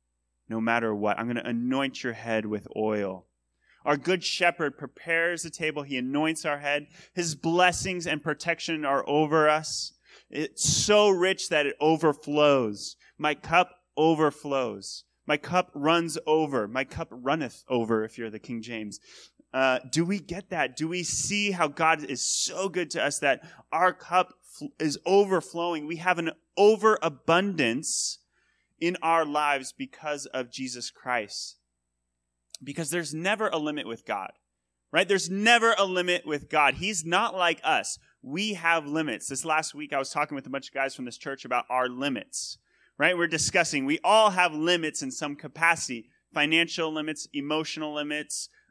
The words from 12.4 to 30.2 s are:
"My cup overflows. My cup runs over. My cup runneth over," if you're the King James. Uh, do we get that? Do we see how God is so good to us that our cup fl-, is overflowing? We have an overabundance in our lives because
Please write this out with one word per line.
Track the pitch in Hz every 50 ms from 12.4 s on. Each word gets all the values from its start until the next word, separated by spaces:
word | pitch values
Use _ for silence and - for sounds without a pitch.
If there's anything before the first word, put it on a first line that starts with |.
| 151 147 139 131 120 107 104 101 - - - _ _ _ _
"My | - - 151 147
cup | - - 147 165 180 175 - - _ _ _ _
overflows. | 147 156 165 160 151 160 147 - - - 147 139 135 127 113 101 98 98 - - - - _ _ _ _
My | - 151 147
cup | - 147 175 180 180 - -
runs | 147 143 156 170 170 170 165 143 160 -
over. | 156 156 160 156 143 135 117 104 101
My | 120 131 135
cup | - - 165 165 -
runneth | - 127 123 135 151 165 139 185 - - _
over," | - 131 120 113 110 113 110 107
if | 113 - 123
you're | 113 110
the | 107 110
King | - - 120 113
James. | 107 120 117 110 107 104 98 - _ - - - - - _ _ _ _ -
Uh, | 131 135 131 127 127 - 120
do | - 160 170
we | 175 202 196
get | 139 - 170 190 - -
that? | 180 160 139 127 123
Do | - 156
we | 165 180 180
see | 170 - - - - - 202 208 208 202
how | 190 175 160 147
God | 143 - 165 160 160 151 147
is | - 135 117
so | - - - - - - 180 175 190 196
good | 165 180 175 143
to | - 160
us | 107 147 147 -
that | 147 139 127 - - - - - - _
our | - 160 180 185 180
cup | - - - 175 185 185 - - _
fl-, | _ - - - 147 143 - -
is | 160 151 143 - -
overflowing? | 175 196 202 202 190 190 165 - - - 170 170 175 170 151 147
We | 151 170
have | 160 170 185 175 170
an | 170 165 - _ _ _ _ -
overabundance | 202 214 220 190 214 220 214 - 156 165 143 - _ - 165 180 202 202 185 156 131 113 117 139 165 - - - - - - - _ _ _ _ _ _ _ _ _ _ _ -
in | 160 175 180 -
our | - 165 165 165 156
lives | 147 147 151 151 143 143 135 131 -
because | - - 131 127 - - 156 151 147 143